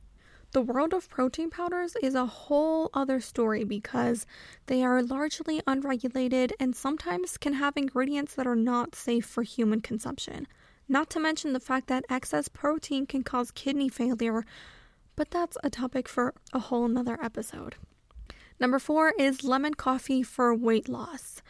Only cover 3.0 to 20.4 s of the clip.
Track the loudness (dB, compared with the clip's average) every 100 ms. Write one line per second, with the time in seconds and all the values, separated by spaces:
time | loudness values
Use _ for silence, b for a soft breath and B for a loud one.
3 | 0 0 -2 0 0 2 -2 -4 -4 0
4 | 2 0 -4 B B B -2 2 4 4
5 | 2 0 -2 -4 -4 -2 0 0 0 -2
6 | -2 0 2 4 2 2 -2 -2 -2 -4
7 | -2 -4 -4 -4 -2 0 0 0 0 0
8 | 0 0 -2 -2 0 2 4 2 0 -4
9 | -2 0 0 -4 -4 2 2 2 0 -6
10 | -6 -6 -8 -10 -12 b b b 0 0
11 | 0 0 0 0 -2 -2 0 -2 0 -2
12 | 0 -4 -2 -2 -2 -2 0 0 -2 -2
13 | -2 -2 -2 -2 -2 -4 -2 0 0 0
14 | 0 0 0 0 -4 B B B B B
15 | B -4 -2 0 -2 -2 -4 -2 -2 -2
16 | -2 0 -2 -2 -6 -6 -2 0 2 2
17 | 0 -4 -6 -6 -8 -10 -14 -14 -20 _
18 | _ -18 B B B -2 2 2 2 4
19 | 4 6 4 2 2 2 0 -2 0 0
20 | 0 0 0 2